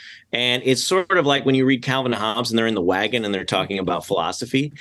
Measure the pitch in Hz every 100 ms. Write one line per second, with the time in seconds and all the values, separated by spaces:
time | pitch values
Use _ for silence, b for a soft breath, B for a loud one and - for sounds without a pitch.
0 | B B B 117 123 123 127 123 - 185
1 | 175 185 143 139 123 131 131 131 131 131
2 | 127 107 110 107 120 113 113 107 87 92
3 | 107 120 107 95 90 98 90 98 90 85
4 | - 92 82 - 117 135 147 -